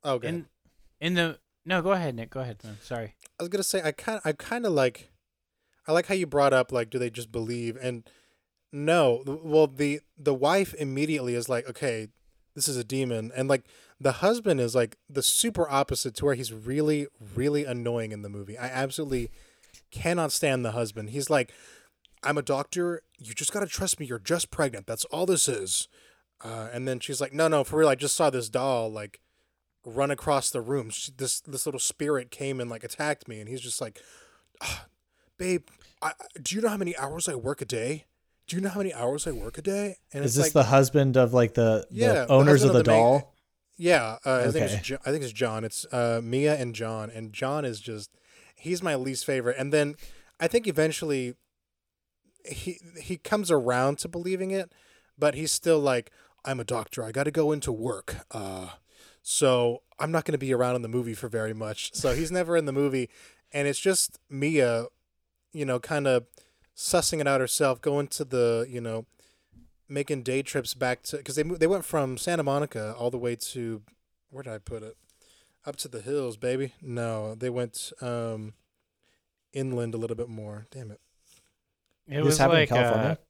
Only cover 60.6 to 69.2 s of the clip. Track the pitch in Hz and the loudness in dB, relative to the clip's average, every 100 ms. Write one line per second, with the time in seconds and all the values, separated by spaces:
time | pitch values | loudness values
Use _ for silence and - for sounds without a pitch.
60.6 | 123 123 117 120 117 107 117 110 110 110 | 2 0 -2 -4 -4 -8 -6 -4 -4 -6
61.6 | 110 107 - - 135 127 160 180 165 170 | -8 -8 -8 -2 0 0 0 -2 2 2
62.6 | 151 135 143 131 120 - - _ _ 143 | 2 0 2 2 -4 -8 -20 _ _ -2
63.6 | 143 139 190 185 - - _ 139 143 160 | -2 0 2 2 0 -4 _ -4 2 4
64.6 | 123 117 120 _ _ _ _ _ _ 156 | 4 2 -4 _ _ _ _ _ _ -8
65.6 | 139 123 - 151 139 123 117 - _ _ | -2 -2 -2 0 4 2 2 -20 _ _
66.6 | _ - - 175 - 160 143 135 127 - | _ -10 0 2 2 0 2 2 2 2
67.6 | 143 127 - 143 143 - 143 127 120 113 | 2 2 0 0 -2 -4 -2 2 4 2
68.6 | 123 123 117 110 113 _ | -2 -6 -6 -6 -8 _